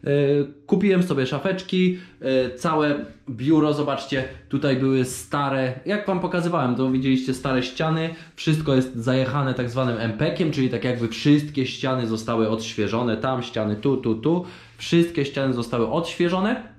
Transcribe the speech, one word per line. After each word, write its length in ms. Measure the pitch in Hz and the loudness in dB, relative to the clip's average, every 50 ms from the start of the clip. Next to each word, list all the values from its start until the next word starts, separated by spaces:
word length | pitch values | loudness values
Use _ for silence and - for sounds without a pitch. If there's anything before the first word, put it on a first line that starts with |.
| - | 0
E, 60 | 139 143 143 143 139 143 143 143 - - - - | 2 2 2 4 4 2 2 0 -2 -6 -18 0
kupiłem 380 | - 202 190 202 202 190 180 175 | 0 2 4 4 4 4 4 4
sobie 220 | - 143 135 131 | 2 2 0 0
szafeczki, 720 | - 151 139 - 196 185 180 - - - 185 185 185 180 180 - - - - | 0 -2 -2 -2 -2 -2 -2 -4 -2 0 2 2 2 2 -2 -8 -18 -18 -8
e, 340 | - 135 131 131 131 123 127 | -2 0 2 2 2 0 -4
całe 500 | - - 170 156 151 151 147 143 - 110 - - - _ - | -4 -2 0 2 2 2 2 0 -2 -4 -10 -16 -18 _ -12
biuro, 440 | 127 110 127 143 165 156 151 151 143 | -10 -4 2 4 4 4 4 4 2
zobaczcie, 500 | 147 139 139 135 135 - - 143 131 - - - - - - | 0 0 -2 -2 -4 -4 -4 -4 -4 -4 -4 -10 -16 -10 -4
tutaj 280 | - 131 - 143 131 | -4 0 2 2 2
były 280 | 127 135 135 135 131 127 | 2 2 2 2 2 2
stare, 760 | 127 - - - - - 143 143 135 135 135 131 127 127 - - | 0 -4 -10 -8 -4 -2 -2 0 0 0 0 -2 -2 -4 -6 -4
jak 220 | 156 202 208 208 | -4 -4 -2 -2
wam 120 | - 190 175 | -2 -2 -2
pokazywałem, 560 | 185 175 180 175 170 175 175 160 131 123 123 | -2 -2 -2 -2 -2 0 0 0 0 0 0
to 160 | 113 131 131 | 0 0 0
widzieliście 420 | 131 127 131 135 131 127 - 131 123 | 0 0 2 2 2 2 2 -2 -4
stare 300 | - - 139 135 127 123 | -4 -2 0 0 0 -2
ściany, 460 | - - - 160 160 160 160 160 165 165 - - - _ | -2 -4 -2 0 0 0 0 -2 -4 -6 -10 -18 -20 _
wszystko 400 | - - 165 151 156 156 147 135 | -6 0 0 0 2 2 2 4
jest 200 | 131 127 127 - | 4 2 2 -4
zajechane 580 | 117 113 131 127 131 131 127 123 147 139 131 123 | -4 0 2 2 2 2 0 0 -2 0 0 -2
tak 160 | 123 123 123 | -2 -4 -4
zwanym 280 | 113 131 131 123 117 | -2 -2 0 0 0
empekiem, 540 | 107 113 110 104 110 147 165 - - 180 156 | -2 -2 -2 0 0 0 0 0 0 -2 0
czyli 180 | 143 135 131 123 | 2 0 0 0
tak 140 | 120 113 110 | 0 -2 -2
jakby 240 | 127 123 117 117 | -2 -2 0 -2
wszystkie 580 | 110 113 - - 147 147 151 147 147 - 139 131 | -4 -4 0 4 4 4 4 4 -2 -4 -4 -4
ściany 420 | 123 - - - 131 131 127 120 | -4 -4 -4 -2 -2 0 0 0
zostały 420 | 110 113 107 110 123 117 113 113 107 | -2 -2 -4 -2 -2 0 2 2 2
odświeżone, 680 | 113 110 - - - - 104 95 110 117 123 120 107 | 0 -2 -4 -6 -4 -2 -2 0 0 0 0 0 0
tam 260 | 110 127 131 131 123 120 | 0 0 -2 -2 -2 -4
ściany, 320 | - - 113 107 104 104 | -6 -4 -4 -2 -2 -2
tu, 220 | 104 - 139 135 | 0 0 0 0
tu, 180 | 131 127 120 110 | 2 0 -2 -2
tu, 300 | 113 113 151 170 180 180 - - - - - - | 0 2 0 0 0 -2 -6 -14 -20 -20 -20 -18
wszystkie 480 | - - - 170 170 170 170 - 151 143 | -14 -4 2 4 4 4 4 0 -2 -4
ściany 280 | 143 - 139 135 135 127 | -2 -2 -2 0 0 0
zostały 360 | 120 117 - - 120 117 110 | -2 -2 -2 0 0 0 0
odświeżone 720 | 123 165 170 - - - 175 170 185 185 190 214 262 262 - - - | 0 -2 -2 -4 -2 -2 0 0 2 0 0 0 -2 -4 -6 -16 -20